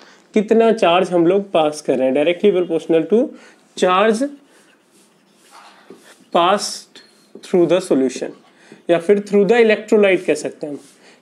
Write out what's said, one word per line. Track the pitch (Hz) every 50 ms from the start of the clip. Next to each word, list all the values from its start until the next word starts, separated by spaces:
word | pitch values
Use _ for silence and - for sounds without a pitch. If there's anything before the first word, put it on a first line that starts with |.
| - - - _ _ _ -
कितना | 220 202 214 233 226 226 226
charge | 214 226 196 170 170 180 185 175
हम | 180 175 165
लोग | 165 185 202 196 196
pass | - 170 156 151 151 151
कर | - - 139
रहे | 123 131 131
हैं, | 131
directly | 143 147 160 175 170 - 208 180
proportional | 185 180 170 165 160 - - 165 165 156 160 202
to | 226 277 - - - - - - _ _ _ - - 190
charge | 180 180 185 208 226 214 220 277 285 - - _ _ _ _ _ _ _ _ _ _ _ _ _ _ _ _ _ _ _ _ _ _ - - - - - - _ - - - _ - - _ _ _ -
passed | 180 170 180 202 202 - - - - - _ _ - - _ _ _ _ _ - -
through | - - - 180 170 147
the | 170 185 185 -
solution, | 165 135 135 127 - - - - - - _ _ _ _ _ - - - _ -
या | 170 165
फिर | 170 - 208 202
through | 202 - 190 202 202
the | 180 233 240 233
electrolyte | 220 214 208 - - 226 208 202 196 185 175
कह | - - 147
सकते | - - 131 - - -
हैं | 147 143
हम, | - - - _ _ _ - - _